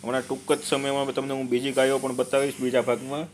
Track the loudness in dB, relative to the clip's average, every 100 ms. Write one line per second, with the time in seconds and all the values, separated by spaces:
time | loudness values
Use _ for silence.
0 | -2 -2 -2 -6 0 0 2 -2 0 0
1 | 0 -2 -4 -4 0 0 0 2 4 4
2 | 0 -2 2 2 0 0 0 2 2 -2
3 | -2 -6 -8